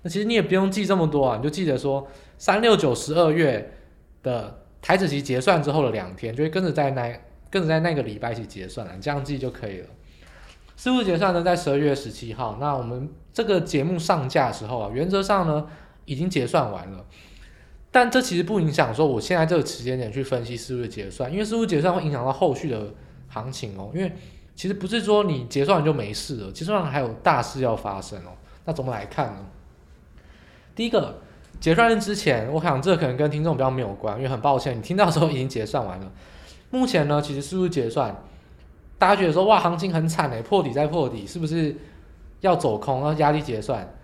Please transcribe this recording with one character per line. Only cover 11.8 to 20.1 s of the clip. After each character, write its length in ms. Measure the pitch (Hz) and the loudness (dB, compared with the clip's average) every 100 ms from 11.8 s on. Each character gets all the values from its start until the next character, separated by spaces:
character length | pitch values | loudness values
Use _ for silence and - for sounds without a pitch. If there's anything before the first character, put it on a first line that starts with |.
| 147 | 2
十 160 | 135 113 | 0 -4
七 220 | - 117 | -12 -12
号。 240 | 110 117 107 | -6 -6 -4
那 160 | 147 | -4
我 80 | 135 | -2
们 260 | 117 123 147 - - | -4 -8 -10 -12 -8
这 100 | - | -4
个 200 | 208 196 | 2 2
节 240 | - 147 | 2 0
目 120 | 151 180 | 0 -2
上 300 | 165 170 131 | 0 0 2
架 200 | 160 123 | 2 0
的 60 | |
时 120 | - 110 | -2 -6
候 120 | 120 | -6
啊， 120 | 104 | -4
原 160 | 120 175 | -4 0
则 140 | 196 | 0
上 240 | 196 202 165 | 2 2 2
呢， 180 | 151 156 - - - | 0 -4 -14 -20 -20
已 80 | - | -10
经 160 | 135 180 | -4 -2
结 160 | 156 | 0
算 260 | 120 160 117 | 2 0 0
完 160 | 95 92 | -6 -12
了。 120 | 92 - - - - - - - - - | -16 -18 -20 -20 -20 -20 -20 -20 -20 2
但 220 | 254 240 | 4 6
这 100 | 254 | 2
其 160 | 254 175 | 2 -2
实 60 | |
不 160 | 175 214 | 0 0
影 120 | 156 | 2
响 220 | 143 127 | 2 0
说 140 | 110 151 | 2 2
我 120 | 113 | 2
现 160 | - | 0
在 80 | 175 | 2
这 140 | 160 175 | 4 2
个 80 | |
时 160 | 127 - | 0 -6
间 160 | 120 131 | -4 -4
点 140 | 113 | -4